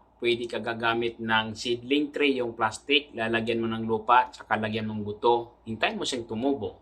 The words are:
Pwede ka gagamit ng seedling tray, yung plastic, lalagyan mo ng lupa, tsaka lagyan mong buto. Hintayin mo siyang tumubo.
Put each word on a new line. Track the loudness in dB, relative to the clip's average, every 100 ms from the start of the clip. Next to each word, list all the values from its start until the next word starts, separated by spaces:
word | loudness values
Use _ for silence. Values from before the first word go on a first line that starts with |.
| _ _
Pwede | 0 0
ka | -2 -6
gagamit | -4 -2 0 2 0 -2
ng | 0 0 0 -4
seedling | -4 -4 0 0 0
tray, | 0 2 2
yung | -2
plastic, | 0 -2 -2 2 2 2 -4
lalagyan | -2 0 0 -2
mo | -2
ng | -4 -2
lupa, | -2 4 4 4
tsaka | -4 -2 -2
lagyan | 0 -4 -4
mong | -4
buto. | -6 0 4 4 2 -12
Hintayin | -12 -2 -2 -2
mo |
siyang | -4 -4 -6
tumubo. | -2 -2 -2 -4 -10